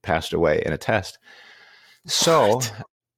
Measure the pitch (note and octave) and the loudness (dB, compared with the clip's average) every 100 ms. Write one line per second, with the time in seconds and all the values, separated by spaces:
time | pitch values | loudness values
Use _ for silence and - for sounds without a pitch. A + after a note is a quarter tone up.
0 | - D#2+ - E2 D#2+ D2+ - D2 - A2 | -2 -2 -2 0 2 2 -2 -4 -2 -2
1 | - - _ - - - - _ _ _ | -4 -14 _ -20 -20 -20 -20 _ _ _
2 | - - E3+ D#3+ G#2 A#2+ A#2 G#2 - _ | -6 -2 2 4 4 2 -2 -8 -18 _
3 | _ | _